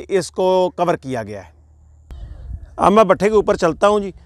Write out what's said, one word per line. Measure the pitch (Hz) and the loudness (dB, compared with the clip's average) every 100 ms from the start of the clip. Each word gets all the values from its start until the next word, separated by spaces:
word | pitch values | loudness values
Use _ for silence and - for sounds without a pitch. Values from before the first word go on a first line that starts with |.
| - | 0
इसको | 190 - - 185 185 180 - | -4 -2 -2 0 2 0 0
कवर | 175 165 | -2 -2
किया | 135 123 | -4 -8
गया | 104 101 | -8 -12
है। | 90 _ _ _ - - - - - - - - - - | -16 _ _ _ -20 -20 -20 -16 -16 -16 -14 -14 -14 0
अब | 175 | 4
मैं | 208 196 | 4 4
भट्ठे | 175 202 | 4 2
के | 214 | 2
ऊपर | 202 190 | 2 0
चलता | 170 151 208 | 0 2 2
हूँ | 208 | 2
जी, | 196 - | -4 -12